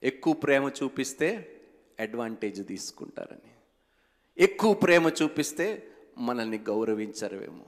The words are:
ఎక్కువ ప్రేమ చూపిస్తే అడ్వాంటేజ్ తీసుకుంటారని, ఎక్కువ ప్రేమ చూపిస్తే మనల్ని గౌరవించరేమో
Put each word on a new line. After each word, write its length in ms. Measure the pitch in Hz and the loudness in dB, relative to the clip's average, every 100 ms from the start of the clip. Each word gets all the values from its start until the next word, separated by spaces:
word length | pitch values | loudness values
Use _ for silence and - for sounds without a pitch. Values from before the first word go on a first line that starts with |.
ఎక్కువ 300 | 131 - - | -2 -2 0
ప్రేమ 380 | 156 143 139 139 131 | 0 4 2 2 -4
చూపిస్తే 760 | 135 135 131 - 156 214 180 - - _ _ _ | -6 -4 -6 -2 -2 -2 -10 -20 -20 _ _ _
అడ్వాంటేజ్ 680 | 110 117 113 110 107 98 98 | -8 -6 -6 -4 -6 -6 -10
తీసుకుంటారని, 840 | 95 - - - - - - - _ _ _ _ _ _ _ _ - | -10 -12 -14 -14 -12 -14 -16 -20 _ _ _ _ _ _ _ _ 4
ఎక్కువ 360 | 190 - 220 | 4 6 2
ప్రేమ 340 | 202 185 175 165 | 4 6 6 6
చూపిస్తే 800 | 156 156 151 147 - 175 214 - - - - | 2 0 0 -4 -2 -4 -4 -10 -20 -20 -8
మనల్ని 400 | 120 120 110 110 | -4 -2 -2 -4
గౌరవించరేమో 1040 | 110 107 110 107 107 - 104 98 - 80 | -2 -2 0 -2 -4 -6 -8 -8 -12 -16